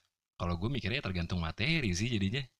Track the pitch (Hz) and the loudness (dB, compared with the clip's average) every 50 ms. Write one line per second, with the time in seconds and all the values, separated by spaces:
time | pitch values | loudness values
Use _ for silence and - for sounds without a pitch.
0 | _ _ _ _ _ _ _ - 90 87 87 165 95 117 139 - - 92 - 147 | _ _ _ _ _ _ _ -4 0 0 0 2 0 0 0 0 -2 -2 -2 -2
1 | - 98 95 175 85 - 95 90 82 80 - - 110 151 165 165 135 101 87 85 | -2 -2 -2 -2 -2 0 0 0 0 -2 -2 -2 0 0 2 2 2 2 2 2
2 | 110 127 123 101 95 98 110 143 139 - _ _ | 0 0 2 2 2 2 0 -2 -6 -6 _ _